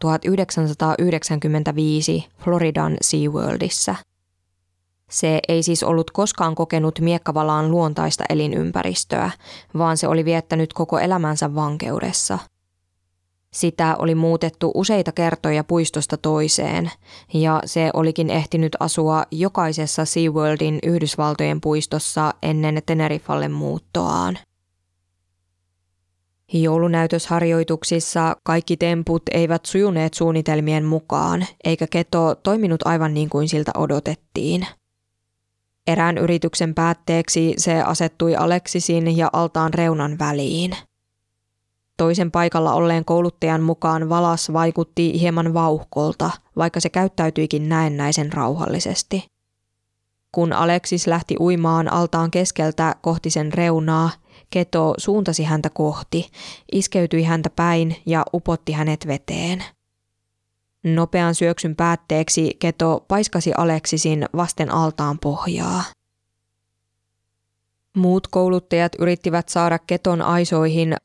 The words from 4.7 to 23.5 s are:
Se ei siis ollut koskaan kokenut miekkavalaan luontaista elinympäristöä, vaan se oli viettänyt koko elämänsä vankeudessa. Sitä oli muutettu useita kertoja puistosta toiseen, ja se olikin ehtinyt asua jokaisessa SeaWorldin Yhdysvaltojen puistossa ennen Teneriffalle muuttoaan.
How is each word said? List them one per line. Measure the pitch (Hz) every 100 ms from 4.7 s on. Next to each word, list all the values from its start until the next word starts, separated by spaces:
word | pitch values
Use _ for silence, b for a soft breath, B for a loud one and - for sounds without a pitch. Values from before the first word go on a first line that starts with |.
| _ _ _ _
Se | - 160 156 -
ei | 165
siis | 165 165
ollut | - 165 165
koskaan | - 202 - 170
kokenut | 160 165 160 160 156
miekkavalaan | 165 170 - 151 156 151 156
luontaista | 170 160 151 160 - -
elinympäristöä, | 151 151 151 165 175 180 180 - - 185 - B B B 156
vaan | 165 160
se | 160
oli | 160
viettänyt | 160 165 160 160 160
koko | - 165 -
elämänsä | 180 185 156 151 151
vankeudessa. | 147 151 151 - - - 185 - 185 - _ _ _ _ _ _ _ _ _ _
Sitä | - 170 165 160 160
oli | 160
muutettu | 160 165 165 165 - 165
useita | - 196 208 165
kertoja | 156 165 160 156 151
puistosta | 151 170 160 156 151 151
toiseen, | 156 156 156 - 151 170 170 B B B -
ja | 160 160 156
se | - 165 160
olikin | - 160 160 160
ehtinyt | 160 151 165 160 -
asua | 160 165 156 156 -
jokaisessa | 156 190 190 165 156 151 -
SeaWorldin | 156 165 165 151 151 151 156 151
Yhdysvaltojen | - 170 151 - 151 151 151 151
puistossa | 156 151 - 156 - - 156 -
ennen | 156 156 156 156 151
Teneriffalle | 160 156 151 - 147
muuttoaan. | 147